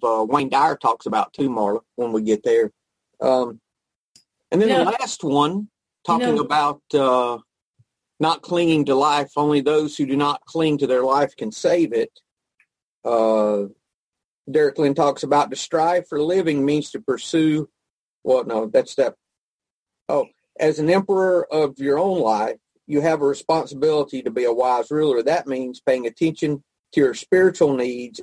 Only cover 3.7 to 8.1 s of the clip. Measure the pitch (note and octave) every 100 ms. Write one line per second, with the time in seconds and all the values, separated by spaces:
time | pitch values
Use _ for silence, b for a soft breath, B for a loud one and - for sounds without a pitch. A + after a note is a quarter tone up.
3.7 | _ _ _ _ _ _ _ - F3 A3+
4.7 | C4 F3 A#3 B3 - D#3 C#3+ D3+ F#3+ G#3+
5.7 | _ _ _ - A#3 B3 D3 C3+ D3+ D3
6.7 | D3 - D3 C3 B2+ B2 A#2 _ _ _
7.7 | _ _ _ _